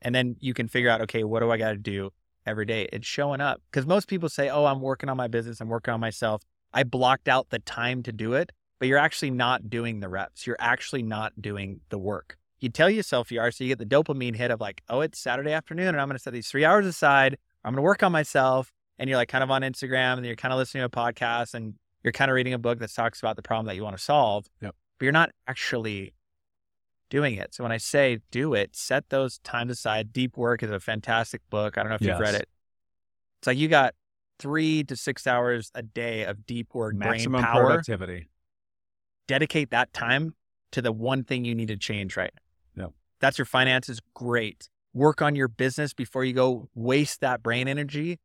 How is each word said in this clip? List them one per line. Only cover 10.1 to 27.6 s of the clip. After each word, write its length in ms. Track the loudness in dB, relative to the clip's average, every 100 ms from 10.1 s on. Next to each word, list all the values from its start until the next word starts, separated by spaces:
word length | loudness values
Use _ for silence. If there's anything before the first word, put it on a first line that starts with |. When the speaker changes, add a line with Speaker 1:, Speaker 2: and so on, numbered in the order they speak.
| -6 -8 -8 -8
Speaker 1:
You're 100 | -2
actually 440 | 0 0 -2 -6
not 360 | -4 -4 -6 -8
doing 420 | -8 -6 -8 -10 -10
the 100 | -8
work. 360 | -6 -6 -8 -20 _ _
You 80 | -4
tell 200 | 4 4
yourself 420 | 4 0 -2 -2
you 80 | -2
are, 120 | -2
so 120 | -2
you 40 | -2
get 100 | -4
the 80 | 2
dopamine 500 | 2 2 0 -4 -2
hit 140 | -2
of 100 | -2
like, 220 | -4 -10 -4
"Oh, 120 | -2
it's 180 | -2 -4
Saturday 320 | -4 -2 -2
afternoon 380 | -2 -4 -4 0
and 120 | 0
I'm 60 | -2
gonna 100 | -4
set 160 | -8
these 140 | -8 -4
three 160 | 4 6
hours 220 | 6 4
aside. 500 | 4 6 8 6 2 _ _
I'm 100 | -6
gonna 100 | 2
work 180 | 4 4
on 100 | 4
myself." 600 | 2 2 4 4 4 0 _ _ -8
And 100 | 0
you're, 100 | 2
like, 120 | 2
kind 140 | 0
of 80 | 2
on 100 | 0
Instagram 560 | 0 -4 -2 0 2 0
and 80 | -4
you're 100 | -4
kinda 200 | -2 0
listening 260 | 0 -2
to 40 | -4
a 40 |
podcast 640 | -2 -2 0 0 0 -2
and 220 | -6 -10 -12 _ _
you're 100 | -4
kinda 200 | 0 2
reading 200 | 2 0
a 60 | -2
book 200 | -2 -2
that 120 | -4
talks 280 | -2 -2 -2
about 160 | -4 -4
the 60 |
problem 240 | -4 -4 -4
that 80 | -6
you 80 |
wanna 140 | -8 -6
solve, 500 | 2 4 4 2 -4 -14
Speaker 2:
Yep. 140 | -14 -14 _ -4
Speaker 1:
but 60 |
you're 80 | 2
not 200 | 4 2 0 -10
actually 640 | -8 -4 -4 -4 -6 -10 -16 _ _ _ _ _ _ _ _ -4
doing 260 | 0 0 -2
it. 180 | -8
So 100 | -8